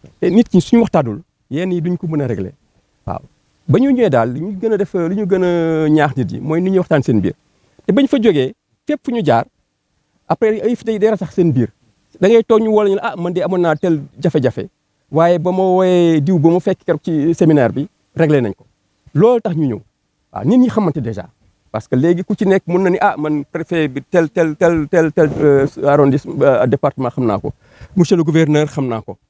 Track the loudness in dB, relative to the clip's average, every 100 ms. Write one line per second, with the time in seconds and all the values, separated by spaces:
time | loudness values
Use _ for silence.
0 | -20 _ 0 2 2 2 2 2 2 0
1 | -2 -6 -14 _ -10 -6 -4 -4 -4 -4
2 | -4 -4 -4 -4 -8 -12 _ _ _ _
3 | -12 -12 -14 _ _ _ 0 2 2 2
4 | 2 2 0 -2 -8 -6 -2 -2 -2 -4
5 | -4 -4 -2 0 0 0 0 0 2 2
6 | 0 -2 -6 -6 -4 -2 0 0 0 0
7 | 0 0 -2 -6 _ _ _ _ -2 0
8 | 2 2 2 2 -2 -6 _ _ -8 -6
9 | -4 -2 0 0 0 _ _ _ _ _
10 | _ _ -8 -2 -2 0 -2 -2 -4 0
11 | 0 0 -4 0 2 2 -2 _ _ _
12 | _ -2 2 4 4 2 2 2 2 0
13 | -4 -6 -6 -4 -2 0 0 0 0 -2
14 | -6 -6 -2 0 0 -2 -10 _ _ _
15 | _ 0 2 2 0 0 0 2 2 2
16 | 2 2 0 2 2 2 -2 -4 -4 -4
17 | -4 -2 0 2 2 4 2 -2 -10 _
18 | _ -2 0 2 0 -6 _ _ _ _
19 | _ 0 2 2 -2 -2 -2 -4 -10 _
20 | _ _ _ -6 0 2 2 0 -2 -2
21 | -6 -8 -12 _ _ _ _ -12 -4 0
22 | 2 0 -2 -2 0 0 0 -2 0 0
23 | 0 -2 -4 -4 -6 -10 -6 -4 -4 -6
24 | -4 -2 0 0 -2 0 0 0 0 0
25 | 0 2 0 2 2 2 0 -2 0 2
26 | 4 2 -4 0 2 2 2 0 -2 -4
27 | -6 -2 -2 -2 -6 -12 _ -20 -6 -2
28 | 2 2 2 2 2 0 0 -4 -6 -6
29 | -10 -18